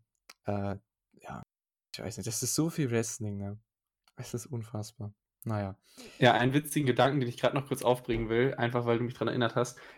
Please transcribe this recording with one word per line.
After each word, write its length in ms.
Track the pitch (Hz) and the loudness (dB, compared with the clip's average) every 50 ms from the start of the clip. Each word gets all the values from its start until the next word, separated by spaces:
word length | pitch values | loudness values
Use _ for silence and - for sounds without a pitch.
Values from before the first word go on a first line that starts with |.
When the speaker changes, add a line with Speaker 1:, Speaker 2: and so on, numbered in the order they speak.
| _ _ _ _ _ _ - _ _ | _ _ _ _ _ _ -20 _ _
Speaker 1:
Äh, 320 | - 101 101 101 101 98 98 _ _ _ _ _ _ _ _ | -4 -4 -2 -2 -4 -6 -6 _ _ _ _ _ _ _ _
ja, 220 | - - - - - _ _ _ _ _ _ _ _ _ - | -16 -14 -14 -14 -14 _ _ _ _ _ _ _ _ _ -14
ich 60 | - | -10
weiß 180 | - 92 - - | -10 -8 -8 -6
nicht, 80 | 95 | -6
das 160 | 110 110 - | -6 -4 -4
ist 140 | - 117 - | -4 -2 0
so 160 | - 156 165 | 0 0 0
viel 180 | 160 - 151 123 | 0 -2 -2 0
Wrestling, 480 | 117 113 113 113 - - 110 104 101 98 | 0 0 0 -2 -6 -6 -6 -6 -6 -4
ne? 220 | 98 101 101 107 _ _ _ _ _ _ _ _ _ _ _ | -6 -8 -8 -10 _ _ _ _ _ _ _ _ _ _ _
Es 180 | - 123 - - | -14 -12 -8 -8
ist 140 | 120 - - | -8 -8 -6
unfassbar. 640 | 139 117 110 - - 107 107 - - _ 107 104 104 _ _ _ _ _ - | -8 -8 -8 -6 -8 -8 -8 -8 -10 _ -12 -12 -12 _ _ _ _ _ -6
Naja. 340 | 120 110 104 101 95 95 - _ _ - - - - - - | -4 -2 -2 -2 -4 -6 -10 _ _ -20 -20 -20 -20 0 6
Speaker 2:
Ja, 140 | - 120 110 | 6 8 8
einen 200 | 104 120 131 131 | 8 4 4 2
witzigen 340 | 147 147 - - 156 147 127 | 2 0 0 -2 0 2 2
Gedanken, 340 | 120 - 123 135 139 147 | 4 4 4 4 4 2
den 80 | 127 120 | 0 -2
ich 80 | 120 - | -2 0
grad 160 | - 123 - | 0 0 2
noch 140 | 139 135 - | 0 -2 -2
kurz 140 | 131 123 | -6 0
aufbringen 460 | - 120 123 123 - - 117 113 117 107 | 2 2 2 2 2 -2 -2 -2 0 0
will, 280 | 113 117 123 131 - | 2 2 2 2 2
einfach 300 | - 120 117 123 123 120 | 0 -2 0 0 0 2
weil 120 | 117 117 117 | 2 2 2
du 80 | 123 | 2
mich 80 | 120 123 | -2 -2
dran 160 | - 113 117 | -2 -2 -2
erinnert 260 | - 123 123 113 - | 0 2 0 2 2
hast. 240 | 117 123 - - - - - - | 0 0 0 -4 -14 -18 -20 -20